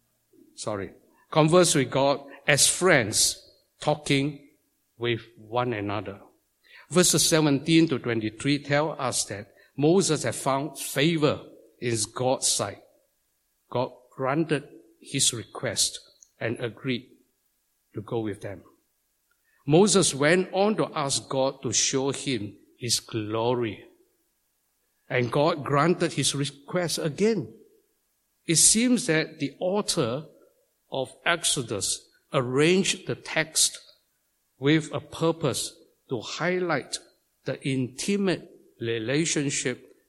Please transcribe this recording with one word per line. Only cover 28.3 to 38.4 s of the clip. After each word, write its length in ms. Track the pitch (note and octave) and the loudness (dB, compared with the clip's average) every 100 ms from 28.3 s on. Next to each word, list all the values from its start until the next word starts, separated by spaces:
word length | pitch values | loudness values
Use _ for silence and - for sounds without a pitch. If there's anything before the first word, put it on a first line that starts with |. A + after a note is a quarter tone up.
| _ - | _ -2
It 120 | D#3+ | 4
seems 480 | - A3 B3 A#3+ - | 4 4 2 2 2
that 320 | D#3 D3+ - | 0 -2 -6
the 160 | C#3 - | -8 -4
author 640 | F3+ G3+ F#3+ F3+ A#2 C3 D#3 - _ _ _ _ _ | -2 -2 -2 -2 -2 -4 -8 -18 _ _ _ _ _
of 240 | C3+ B2+ - - | -8 -8 -4 -2
Exodus 800 | E3+ - - A#2 G#2 - - - _ _ | 0 0 -2 -4 -4 -4 -6 -10 _ _
arranged 760 | D3 B2 C3 D#3 F#3 F#3 - - | -2 0 2 4 4 2 -2 -6
the 80 | - | -8
text 640 | - - D#3 - - - - _ _ _ _ _ _ _ | -4 -4 -2 0 0 -2 -16 _ _ _ _ _ _ _
with 340 | C3+ D#3+ D3+ | 2 2 0
a 80 | D3 | -8
purpose 720 | - - E3 D#3+ D3+ C#3 - - _ _ _ | -10 -2 -2 0 -2 -2 -6 -10 _ _ _
to 120 | A#2+ | -8
highlight 760 | - - E3 F#3 F3+ D3 - - - _ _ _ - | -6 -6 -4 -2 -2 -4 -4 -10 -12 _ _ _ -10
the 220 | C3 C#3+ | -6 -4
intimate 840 | C3 B2 - - G3+ G3 D#3+ | -2 -4 -4 -2 0 0 -2